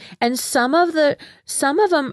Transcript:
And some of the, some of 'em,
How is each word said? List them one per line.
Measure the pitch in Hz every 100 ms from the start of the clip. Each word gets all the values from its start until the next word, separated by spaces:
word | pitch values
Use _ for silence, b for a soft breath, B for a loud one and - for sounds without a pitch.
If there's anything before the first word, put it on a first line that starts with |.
| B B
And | 240 247
some | - 262 240
of | 311 349
the, | 320 294 - B B
some | - - 277 311
of | 415
'em, | 339 269